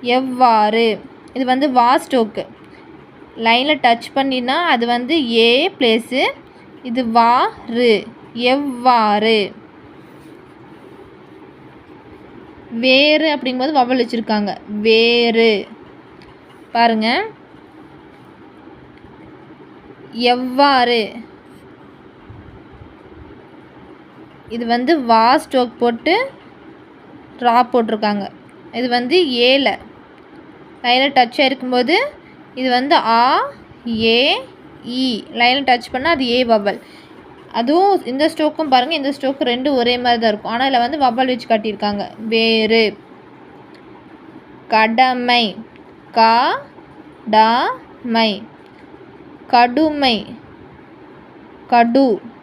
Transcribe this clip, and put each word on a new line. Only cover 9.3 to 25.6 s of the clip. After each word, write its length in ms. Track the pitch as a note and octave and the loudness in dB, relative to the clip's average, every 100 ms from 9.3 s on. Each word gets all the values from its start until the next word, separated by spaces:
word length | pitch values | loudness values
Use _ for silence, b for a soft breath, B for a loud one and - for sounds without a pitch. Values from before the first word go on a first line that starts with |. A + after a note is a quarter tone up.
| A3 G3 - - - - - - - - - - - - - - - - - - - - - - - - - - - - - - - - | 0 0 -8 -20 -20 -20 -20 -20 -20 -20 -20 -20 -20 -20 -20 -20 -20 -20 -20 -20 -20 -20 -20 -20 -20 -20 -20 -20 -20 -20 -20 -20 -20 -14
வேறு 640 | A#3 B3+ C4 D4 D4+ D#4 D4 | -4 2 4 4 2 0 -2
அப்படிங்கும்போது 360 | B3+ B3+ C4 | -4 -4 -2
வவல் 260 | D4+ B3 B3+ | 0 0 0
வச்சிருக்காங்க. 600 | A#3 A#3 A3 G#3+ G3+ - - G#3 | -2 -4 -4 -4 -4 -8 -10 -6
வேறு. 840 | G#3+ A3 A#3 A#3+ A#3 A3+ A3+ G#3 - - - - - - - - - - - | 0 2 2 2 0 2 2 0 -4 -18 -20 -20 -20 -20 -20 -20 -20 -20 -10
பாருங்க. 540 | A#3 A#3 A3 A3 C#4 A4 G#4 - - - - - - - - - - - - - - - - - - - - - - - - - - - | 0 0 0 -2 -2 -6 -12 -20 -20 -20 -20 -20 -20 -20 -20 -20 -20 -20 -20 -20 -20 -20 -20 -20 -20 -20 -20 -20 -20 -20 -20 -20 -20 -18
எவ்வாறு. 1120 | A3+ A#3+ B3 B3+ B3+ C#4+ C4+ A#3+ A#3+ G3+ - A3+ - - - - - - - - - - - - - - - - - - - - - - - - - - - - - - - - | -4 0 0 -2 0 2 4 2 0 -2 -8 -20 -20 -20 -20 -20 -20 -20 -20 -20 -20 -20 -20 -20 -20 -20 -20 -20 -20 -20 -20 -20 -20 -20 -20 -20 -20 -20 -20 -20 -20 -20 -20 -14
இது 160 | A#3 A#3 | -10 -4
வந்து 360 | A#3+ B3+ E4 | -2 0 0
வா 340 | A#3+ A3+ A3+ D4 | 2 4 4 2
ஸ்டோக் 440 | D#4 C4+ | 0 -2